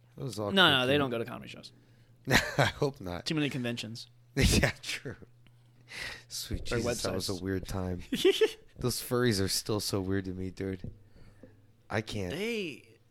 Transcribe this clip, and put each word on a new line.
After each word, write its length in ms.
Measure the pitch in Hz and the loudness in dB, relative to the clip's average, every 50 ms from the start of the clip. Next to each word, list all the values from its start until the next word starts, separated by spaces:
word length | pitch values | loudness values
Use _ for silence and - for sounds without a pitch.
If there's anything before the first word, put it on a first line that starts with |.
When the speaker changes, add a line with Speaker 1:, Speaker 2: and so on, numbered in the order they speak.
| _ _ - | _ _ -14
Speaker 1:
That 80 | - 139 | -10 -10
was 160 | 131 104 104 | -8 -6 -4
all 120 | 107 101 196 | -2 2 6
Speaker 2:
No, 160 | 196 180 165 | 6 8 8
no, 160 | 143 131 127 | 8 6 4
they 60 | 127 139 | 4 4
Speaker 1:
cool. 60 | 147 | 4
Speaker 2:
don't 100 | 143 131 | 4 2
go 80 | 117 | 0
to 80 | 117 113 | -4 -4
comedy 240 | 113 113 117 131 120 | -6 -8 -12 -12 -14
shows. 240 | - - - - - - _ _ - - - _ - _ - | -16 -16 -16 -18 -20 -20 _ _ -20 -20 -20 _ -20 _ -2
Speaker 1:
<laughs> 60 | 131 139 - - - - | 2 4 4 4 2 2
I 140 | - 131 101 - - | 2 2 2 2 0
hope 220 | 147 143 135 - | -2 -4 -4 -6
not. 240 | 98 87 87 87 - | -8 -8 -8 -6 -4
Speaker 2:
Too 100 | - 165 | -2 -2
many 140 | 151 147 139 | 0 0 -2
conventions. 580 | 123 139 120 120 117 120 - 110 113 - - - - - | -2 -4 -4 -4 -4 -6 -8 -10 -10 -12 -14 -16 -20 -20
Speaker 1:
<laughs> 140 | - _ - | -16 _ 0
Yeah, 340 | 139 - - - - - 123 - - | 4 4 6 6 6 4 4 2 -2
true. 360 | - - - - - 131 104 - - - - - - - _ - _ _ _ - - - - - - - - - - | -8 -8 -8 -8 -8 -10 -12 -12 -16 -20 -20 -20 -20 -20 _ -20 _ _ _ -20 -20 -16 -12 -10 -10 -10 -12 -14 -14
Sweet 440 | - - - - - 107 - - - | -12 -10 -10 -6 -6 -6 -4 -2 -2
Speaker 2:
Or 60 | 127 | -2
Speaker 1:
Jesus, 240 | 120 117 120 120 113 - | 0 0 0 0 0 -2
that 100 | 98 92 | -2 -2
was 160 | 92 90 - | -2 -2 -2
a 40 | 98 | -4
Speaker 2:
websites. 80 | 87 | -2
Speaker 1:
weird 260 | 90 98 98 92 87 | -2 -2 -2 -2 -2
time. 340 | - - 95 92 92 90 90 - - - - - 370 381 - | -4 -4 -2 -2 -2 -2 -4 -6 -6 -2 4 4 4 6 6
Speaker 2:
<laughs> 400 | 427 - - - - - - - | 4 2 0 -4 -20 -20 -10 -4
Speaker 1:
Those 220 | - 123 113 - | -2 -2 -2 -2
furries 400 | - - 127 123 123 123 107 95 95 | -4 0 2 4 4 4 4 4 2
are 40 | |
still 320 | 92 - - - - 113 104 | 2 0 -2 -2 0 -2 -2
so 200 | - - - 101 | 0 0 -2 -2
weird 240 | 92 92 98 98 95 | 0 0 0 0 0
to 60 | 95 | -2
me, 180 | 92 92 92 95 | -6 -6 -6 -6
dude. 400 | 90 - 95 95 95 92 - - - - - - - - - - - - - - - - - - - _ _ - | -6 -6 -4 -4 -4 -6 -8 -12 -14 -14 -20 -20 -20 -20 -20 -20 -20 -20 -20 -20 -20 -20 -20 -20 -20 _ _ -4
I 120 | - 107 | -4 -4
can't. 300 | 110 - - 107 95 90 | -4 -4 -6 -6 -4 -4
Speaker 2:
They, 520 | 123 165 208 226 240 214 196 160 123 85 - - - _ _ _ | -4 -4 -4 -4 -4 -4 -4 -6 -8 -12 -18 -20 -20 _ _ _